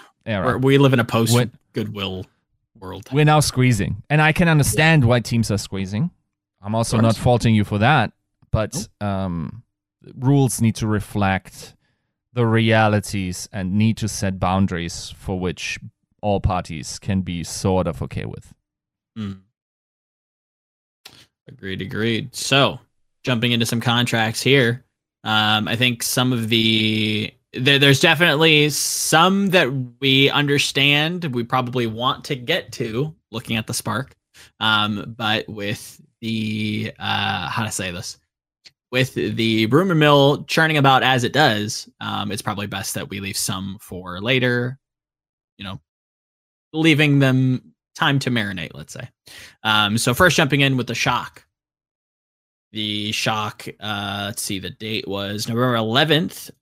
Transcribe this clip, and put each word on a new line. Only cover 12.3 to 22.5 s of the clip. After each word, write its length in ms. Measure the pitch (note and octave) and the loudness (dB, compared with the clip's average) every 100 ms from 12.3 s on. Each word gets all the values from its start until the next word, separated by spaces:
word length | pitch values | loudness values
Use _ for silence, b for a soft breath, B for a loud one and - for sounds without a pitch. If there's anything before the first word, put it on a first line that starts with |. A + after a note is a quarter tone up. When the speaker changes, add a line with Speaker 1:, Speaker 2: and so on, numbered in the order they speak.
Speaker 1:
the 120 | A#2+ A#2 | 0 2
realities 1040 | A2+ A2 A2 A2 G#2 - G2+ F#2 F2+ - | 4 4 4 4 2 0 -4 -6 -8 -10
and 200 | G#2+ F#2 | -8 -2
need 240 | G#2 A2 G#2+ | 2 2 2
to 100 | G#2+ | -4
set 320 | - G2 F#2+ | -4 -4 -2
boundaries 760 | F2+ F#2+ G2 E2+ E2+ - - - | 0 2 0 -2 -6 -10 -14 -14
for 220 | - F#2 | -8 -6
which 400 | F2+ D#2 - - A2 - _ _ | -4 -6 -8 -10 -12 -20 _ _
all 180 | G#2 G2 | -2 0
parties 580 | - F2+ - E2 - - | 0 -2 -4 -10 -12 -12
can 220 | - F#2+ | -4 -2
be 220 | F2+ F2 | -2 -6
sort 440 | D#2+ - G2 F#2 E2+ | -8 -4 0 0 0
of 140 | D2+ | -4
okay 240 | C2+ - G#1+ | -8 -8 -10
with. 280 | - - _ _ _ _ _ _ A2+ | -12 -18 _ _ _ _ _ _ -12
Speaker 2:
Mm. 240 | G2+ F#2+ G2 _ _ _ _ _ _ _ _ _ _ _ _ _ _ _ - - b _ - | -12 -12 _ _ _ _ _ _ _ _ _ _ _ _ _ _ _ _ -20 -20 b _ -20
Agreed, 340 | A#2+ F#2+ F#2+ | -14 -10 -8
agreed. 540 | F#2+ G#2 A2+ A2+ - - | -6 -4 -2 -2 -4 -10
So, 440 | - | 0